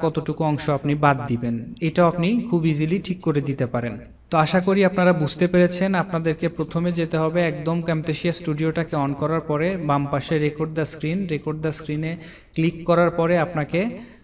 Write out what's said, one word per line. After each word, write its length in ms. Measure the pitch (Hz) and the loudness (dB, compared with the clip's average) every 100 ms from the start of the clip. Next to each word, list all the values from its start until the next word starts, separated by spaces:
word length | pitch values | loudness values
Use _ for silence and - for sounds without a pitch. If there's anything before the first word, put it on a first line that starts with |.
কতটুকু 420 | 165 151 - 151 | -2 -2 -4 -2
অংশ 260 | 156 147 - | 0 0 0
আপনি 240 | 143 143 | -2 0
বাদ 320 | 147 147 139 143 | 2 4 2 0
দিবেন, 480 | 120 120 117 113 - | -2 -2 -4 -6 -6
এটাও 280 | 165 156 170 | -2 4 4
আপনি 380 | 175 170 240 - | 4 0 0 0
খুব 160 | 175 160 | 0 2
ইজিলি 320 | 147 156 190 | 2 0 -2
ঠিক 220 | 190 180 | -2 -4
করে 200 | - 147 | -2 0
দিতে 260 | 139 135 123 | 0 -2 -2
পারেন। 320 | 120 120 120 - - - | -2 -4 -8 -14 -20 -2
তো 80 | 165 | 2
আশা 220 | 151 185 | 4 2
করি 240 | 180 196 | 4 4
আপনারা 280 | 185 190 180 | 4 4 4
বুঝতে 340 | 165 147 - 175 | 4 2 0 2
পেরেছেন। 480 | 180 175 180 190 | 6 4 4 0
আপনাদেরকে 540 | 190 165 170 165 156 165 | 0 0 -2 -2 0 -2
প্রথমে 440 | 170 156 175 175 | -2 -4 -2 -2
যেতে 240 | 170 165 165 | 0 0 0
হবে 260 | 160 170 | 0 2
একদম 400 | 170 147 160 170 165 | 0 0 -2 -2 0
Camtasia 460 | 160 151 151 175 | -2 -2 -2 -2
স্টুডিওটাকে 640 | 165 - 151 160 160 160 156 | -2 -2 -2 0 0 -2 0
on 180 | 139 | -2
করার 260 | 139 151 160 | 0 -2 -2
পরে 360 | 156 147 165 190 | 0 0 0 -2
বাম 300 | 156 143 139 | 0 2 2
পাশে 440 | 143 - 160 151 | -2 0 0 0
record 280 | 147 160 156 | -2 -4 -2
the 120 | 151 | -4
screen, 340 | - 156 175 190 | -2 -4 -2 -2
record 340 | 151 156 156 | -4 -4 -4
the 100 | 156 151 | -4 -4
screen-এ 380 | 156 151 160 170 - - - | -6 -4 -4 -6 -12 -20 -8
ক্লিক 300 | - 165 170 | 0 0 0
করার 260 | 170 170 175 | 2 4 4
পরে 280 | 170 165 175 | 2 2 2
আপনাকে 600 | 151 160 147 165 220 247 240 - | 2 -2 -2 -2 -2 -4 -14 -20